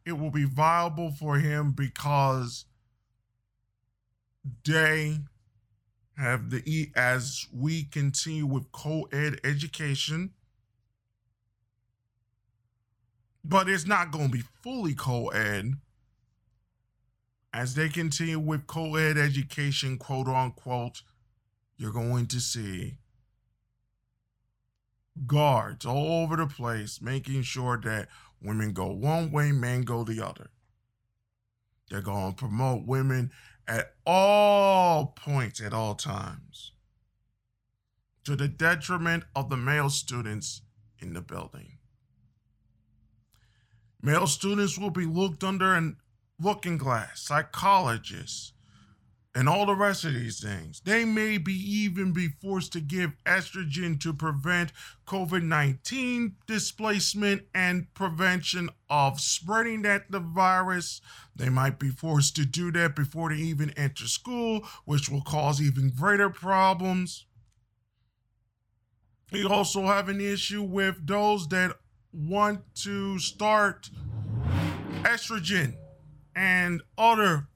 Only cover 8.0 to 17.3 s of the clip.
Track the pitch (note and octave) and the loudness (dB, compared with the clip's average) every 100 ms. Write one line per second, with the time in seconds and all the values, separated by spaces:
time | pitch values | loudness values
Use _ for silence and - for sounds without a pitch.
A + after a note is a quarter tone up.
8 | C#3+ - E3 D#3 D3 C3+ C3+ - D3+ D#3 | 0 -2 -4 -2 -2 -2 -4 -10 -4 -4
9 | - C#3 D3 C#3+ C3 C#3+ D#3 - D3+ C#3 | -4 -4 -2 -2 -2 -2 -4 -6 -4 -2
10 | - D#3+ F#3 - _ _ _ _ _ _ | -2 -4 -6 -10 _ _ _ _ _ _
11 | _ _ _ _ _ _ _ _ _ _ | _ _ _ _ _ _ _ _ _ _
12 | _ _ _ _ _ _ _ _ _ _ | _ _ _ _ _ _ _ _ _ _
13 | _ _ _ _ D#3 F#3+ F#3 F#3+ D#3+ G3+ | _ _ _ _ 4 4 6 2 2 2
14 | F3 D3+ C#3+ A#2+ A#2+ _ A#3+ C4 F#3 C#3 | 2 0 0 0 -6 _ -8 -4 -2 -2
15 | C#3 B2 A#2 G#2 G#2+ G2+ G#2 C#3 - _ | -2 -2 0 0 0 0 -2 -6 -8 _
16 | _ _ _ _ _ _ _ _ _ _ | _ _ _ _ _ _ _ _ _ _
17 | _ _ _ | _ _ _